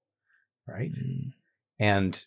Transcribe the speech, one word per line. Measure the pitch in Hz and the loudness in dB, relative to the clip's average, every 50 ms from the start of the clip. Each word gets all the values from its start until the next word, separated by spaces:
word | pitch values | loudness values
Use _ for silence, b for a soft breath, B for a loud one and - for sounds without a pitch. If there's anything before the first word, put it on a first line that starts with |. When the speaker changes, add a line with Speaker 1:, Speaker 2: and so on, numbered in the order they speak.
| _ _ _ _ _ _ _ _ _ _ _ _ _ | _ _ _ _ _ _ _ _ _ _ _ _ _
Speaker 1:
right? | - - 92 - - | -10 -6 -6 -4 -4
Speaker 2:
Mm. | - - - - - - - 131 - _ _ _ _ _ _ _ _ - | -4 -6 -6 -4 -4 -6 -6 -8 -10 _ _ _ _ _ _ _ _ 2
Speaker 1:
And | 107 104 101 98 95 92 - - - | 4 4 6 4 4 2 0 -4 -10